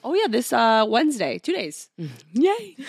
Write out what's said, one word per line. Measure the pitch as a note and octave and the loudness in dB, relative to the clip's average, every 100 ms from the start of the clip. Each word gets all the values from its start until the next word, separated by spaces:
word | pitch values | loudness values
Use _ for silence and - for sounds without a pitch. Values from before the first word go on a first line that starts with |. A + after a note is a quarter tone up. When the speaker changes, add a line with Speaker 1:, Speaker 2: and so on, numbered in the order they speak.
Speaker 1:
oh, | A#3+ | -4
yeah, | F#4 G#4 | 0 0
this, | A3 A#3+ | 0 0
uh, | B3 A3+ A3 A3 | 2 4 4 4
Wednesday. | A3 D4+ B3+ D3+ F#2 | 2 2 0 -4 -4
Two | - | -4
days. | F#4 E3+ - - - | -6 -6 -12 -18 -12
Speaker 2:
Mm. | D#3 A#2+ - | -12 -12 -6
Yay. | G3 F4 A4 G#4 D#4+ | 0 2 2 -6 -16